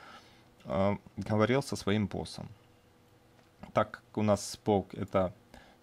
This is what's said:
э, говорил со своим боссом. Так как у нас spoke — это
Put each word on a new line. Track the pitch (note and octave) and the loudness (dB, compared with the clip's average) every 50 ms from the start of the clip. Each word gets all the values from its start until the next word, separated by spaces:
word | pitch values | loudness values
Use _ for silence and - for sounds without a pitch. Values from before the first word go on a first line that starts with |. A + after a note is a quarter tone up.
| - - - - - - - - - - - - - | -20 -20 -20 -20 -20 -20 -20 -20 -20 -20 -20 -16 -8
э, | - B1+ E2+ F#2+ G2+ G2+ - - - - | -4 0 2 2 2 0 -2 -6 -12 -12
говорил | - G2 - G#2+ G#2+ G#2+ G#2+ B2 C#3 C#3 | -10 -6 -2 0 2 2 4 2 2 0
со | - - | -2 -6
своим | G#2 - - G2+ G#2+ G#2+ F#2+ | -4 -2 0 0 0 0 -2
боссом. | - F2+ E2+ - - - - - - - - - - _ _ _ _ _ _ _ _ _ _ _ _ - - _ _ - - - - | -4 -6 -8 -8 -10 -12 -14 -14 -16 -20 -20 -20 -20 _ _ _ _ _ _ _ _ _ _ _ _ -20 -20 _ _ -20 -12 -2 0
Так | - G#2+ - - | 0 0 0 -2
как | - - _ - - | -14 -16 _ -4 0
у | G#2+ | 2
нас | G#2+ G#2 G2 - - - - | 4 4 2 2 -4 -12 -4
spoke — | - - G#2+ G2 F2+ - - G2+ | 0 2 2 2 2 0 -6 -10
это | G2+ - - G2 F#2+ F2+ - - - - - - - - - - | -6 0 0 2 2 0 -2 -8 -20 -20 -20 -20 -20 -20 -20 -20